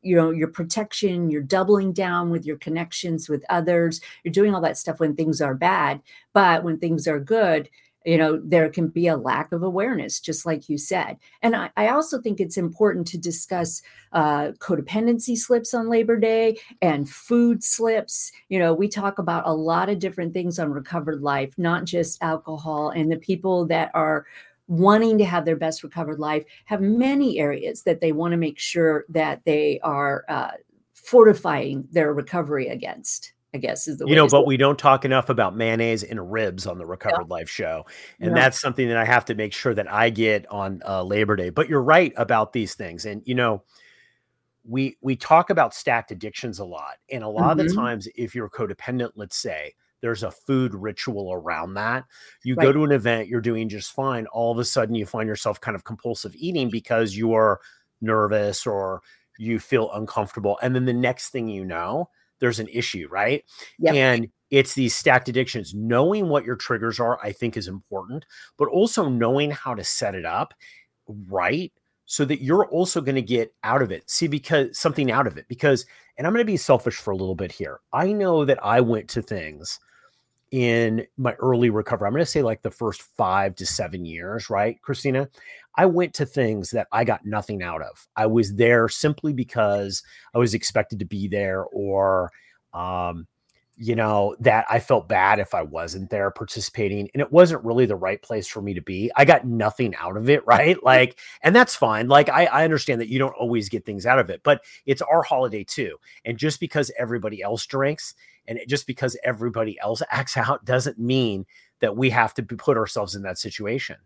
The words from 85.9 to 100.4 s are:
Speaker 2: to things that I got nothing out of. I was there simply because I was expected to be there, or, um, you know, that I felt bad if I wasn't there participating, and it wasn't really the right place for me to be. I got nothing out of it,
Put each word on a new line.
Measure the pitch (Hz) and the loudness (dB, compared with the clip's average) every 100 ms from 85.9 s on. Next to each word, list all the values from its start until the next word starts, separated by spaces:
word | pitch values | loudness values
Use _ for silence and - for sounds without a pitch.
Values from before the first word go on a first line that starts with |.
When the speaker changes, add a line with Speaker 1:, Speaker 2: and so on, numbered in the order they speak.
| 170 175 - | 4 -2 -4
Speaker 2:
to | 139 | -4
things | - 120 107 90 | 0 0 0 -4
that | 120 - | -6 -2
I | 107 | -2
got | 117 107 104 | 0 -2 -2
nothing | 104 101 104 | -6 -6 -8
out | 87 80 | -6 -8
of. | 73 - - - | -10 -16 -14 -2
I | 110 | 2
was | 117 101 101 | 2 2 4
there | 117 120 113 | 6 6 4
simply | - 151 147 151 | 0 -2 -2 -4
because | 135 120 120 107 101 98 95 - - - | -4 -6 0 2 2 -2 -8 -12 -20 -6
I | 120 | 0
was | 120 | 2
expected | 113 - 113 104 104 | 0 -2 -2 -2 -6
to | 98 | -8
be | 101 98 | -6 -4
there, | 101 98 95 - | -2 -2 -4 -6
or, | - 101 98 98 95 90 _ _ _ _ | -6 -4 0 2 2 0 _ _ _ _
um, | 85 90 90 90 85 82 _ _ _ _ _ | -10 -6 -4 -6 -8 -14 _ _ _ _ _
you | 113 | -4
know, | 113 110 104 101 - | 0 2 2 2 4
that | 120 110 - | 4 4 2
I | 117 | -2
felt | - 127 82 | 2 0 2
bad | 98 95 104 | 2 4 2
if | 98 | 0
I | 95 | -4
wasn't | 80 78 85 92 95 | -4 -8 -8 -10 -6
there | 107 98 | -4 -4
participating, | - 104 - - - 104 101 101 | -4 -12 -8 -8 -4 -4 -4 -6
and | 135 | -4
it | 143 | 4
wasn't | 156 180 156 113 | 8 8 6 0
really | 117 120 | 2 2
the | 98 | 2
right | 92 101 | -2 -4
place | - 113 95 | -4 -6 -6
for | 110 | -8
me | 101 | -6
to | 90 | -6
be. | 82 92 113 - | -6 -4 -2 4
I | 147 | 6
got | 156 127 | 6 6
nothing | 117 107 - 120 90 | 0 0 0 -4 -4
out | 87 98 | -6 -4
of | 117 | 4
it, | 143 | 4